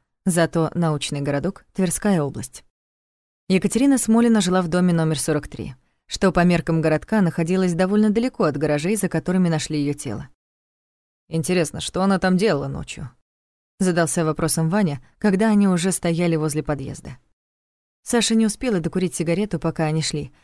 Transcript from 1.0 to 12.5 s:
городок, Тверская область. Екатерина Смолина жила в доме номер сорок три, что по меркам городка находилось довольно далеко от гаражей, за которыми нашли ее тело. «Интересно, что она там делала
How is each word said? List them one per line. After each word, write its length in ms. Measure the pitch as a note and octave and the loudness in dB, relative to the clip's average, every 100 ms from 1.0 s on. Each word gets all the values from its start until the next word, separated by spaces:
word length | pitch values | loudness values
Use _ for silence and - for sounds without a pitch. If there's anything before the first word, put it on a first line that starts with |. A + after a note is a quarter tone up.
| - C#3+ | -4 -6
городок, 440 | C#3+ C#3+ E3 - _ | -2 -2 -4 -8 _
Тверская 480 | - D#3 - G#3 F3+ | -2 -2 0 0 0
область. 440 | C#3 A#2 - - _ _ _ _ _ _ _ _ - | 0 -6 -12 -14 _ _ _ _ _ _ _ _ 0
Екатерина 480 | F#3+ G3+ A#3 C#4 C4 | 0 2 2 4 4
Смолина 440 | - A3+ A#3+ A3 | 4 4 6 4
жила 200 | F3+ F#3 | 4 0
в 80 | F3 | 0
доме 240 | F3+ F3+ | 2 2
номер 260 | E3+ D#3+ D3+ | 2 2 0
сорок 280 | - D3+ - | 0 -2 -4
три, 260 | - C3+ B2+ _ _ - | -12 -12 -12 _ _ -14
что 260 | - F#3+ | 0 0
по 120 | F3+ | 4
меркам 360 | F3 E3+ E3+ E3 | 2 2 0 0
городка 400 | D#3 D#3 - A3 | 2 0 0 0
находилось 540 | F3 E3 E3 F#3 F3+ | 0 0 -2 0 0
довольно 360 | E3 F#3 G#3 G#3+ | 0 0 2 2
далеко 340 | G#3 B3 - | 2 -2 0
от 120 | E3 C#3 | -2 0
гаражей, 400 | D3+ D3 E3 G#3+ | 0 0 0 -2
за 120 | F#3 | -2
которыми 400 | D#3+ - F#3 F3 | -2 -2 0 2
нашли 320 | D#3 - D3+ | 0 -2 -4
ее 140 | C#3+ | -2
тело. 340 | C#3+ B2+ G#2 - _ _ _ _ _ _ _ _ _ - | -4 -8 -10 -12 _ _ _ _ _ _ _ _ _ -8
«Интересно, 520 | E3 D#3+ F3+ D#3 D#3+ | -6 0 0 0 -4
что 220 | - F3+ | -8 -2
она 160 | G3 F#3+ | 0 2
там 180 | F#3 F#3 | 2 2
делала 300 | G#3+ | 2